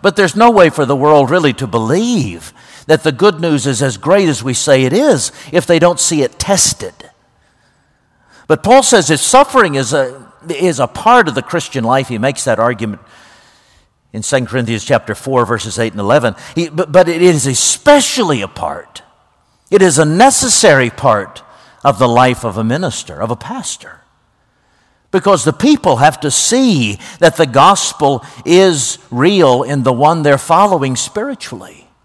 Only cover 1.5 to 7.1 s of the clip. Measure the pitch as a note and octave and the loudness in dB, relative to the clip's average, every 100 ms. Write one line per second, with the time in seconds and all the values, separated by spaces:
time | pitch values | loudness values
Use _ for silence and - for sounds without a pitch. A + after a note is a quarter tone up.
1.5 | - B2 A#2 A2 E3+ A#3 A3+ A2+ E2+ - | -2 -4 -4 -2 -2 0 -2 -4 -10 -18
2.5 | _ - - - D#3 D#3 B2 G3+ D#3+ E3+ | _ -20 -20 -2 0 0 0 -2 0 -4
3.5 | D3 B2+ A#2+ C3+ A2 D3 G3 F3+ C#3 B2+ | -2 -2 -2 -4 -4 0 2 2 -2 -6
4.5 | B2 - C3+ B2+ F3+ D4 D#3+ - - - | -4 0 2 2 2 2 0 -2 -12 -4
5.5 | E3 - E3+ F3 E3+ - D#3 C3 - - | -4 0 2 2 0 -2 -2 -2 -4 -4
6.5 | G3 - - F#2+ _ - | 0 -2 -4 -12 _ -20